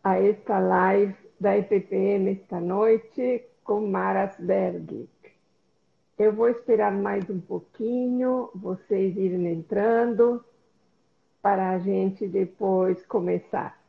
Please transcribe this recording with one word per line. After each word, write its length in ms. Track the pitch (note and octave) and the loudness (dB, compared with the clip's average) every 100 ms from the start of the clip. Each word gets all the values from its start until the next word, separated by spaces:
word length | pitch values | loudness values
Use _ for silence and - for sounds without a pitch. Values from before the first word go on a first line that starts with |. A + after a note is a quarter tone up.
a 160 | G3 F#3 | 2 2
esta 380 | G3 G3+ - G3 | 2 0 -2 0
live 580 | F#3 F#3 F#3 G3 G3+ F#3+ - _ | 2 4 4 4 2 -4 -20 _
da 160 | G3 G3+ | 0 0
E 60 | |
P 180 | G3 G3+ | 2 -2
P 160 | F#3+ F#3+ | 0 -2
M 360 | G3 G3+ F#3+ | 0 0 0
esta 280 | F#3+ - F3 | -2 -6 -6
noite 840 | F3 F#3+ A3 A3+ - - B3 B3 - _ | -4 0 2 2 0 -4 -2 -2 -6 _
com 160 | - G#3 G#3 | -4 -4 -2
Mara 400 | F#3 F#3+ F#3+ F#2+ | -2 0 0 -2
Sberg. 840 | - F3 G3 F#3 F3 E3 A#2 - _ - _ _ _ _ _ _ _ _ - | -4 -2 0 0 -6 -10 -12 -14 _ -20 _ _ _ _ _ _ _ _ 0
Eu 160 | G#3+ | 0
vou 160 | G#3+ A#3 | 4 0
esperar 420 | A#3+ - A3 G#3 | 0 0 2 2
mais 380 | G3 G3+ G3+ F#3 | 0 -2 -4 -4
um 100 | F#3+ | -8
pouquinho, 1080 | - F#3 - - A3+ B3 B3 B3 B3+ B3+ A#3+ | -6 -10 -10 -8 -4 -2 -2 0 0 -2 -4
vocês 600 | F#3 F#3+ F#3 _ G3 F#3+ F3+ | -10 -8 -8 _ 0 0 0
irem 340 | F#3+ F3+ F3 | -2 0 -2
entrando, 960 | E3 E3 G3+ G#3+ A#3 A#3+ A3 A#3 A#3+ - _ _ _ _ _ _ _ _ _ | -4 -4 0 2 2 2 4 4 2 -8 _ _ _ _ _ _ _ _ _
para 300 | G3+ F#3+ F#3 | 0 0 0
a 80 | F#3 | -2
gente 500 | F#3 F#3+ F#3+ F#3+ G3+ | -2 0 -2 -4 -4
depois 760 | F#3+ F3+ - G3 F#3 F#3 F3+ - | -2 -4 -4 0 2 0 -2 -4
começar. 760 | G#3 F3 F3+ - - - - | -4 -2 -4 -4 -8 -8 -14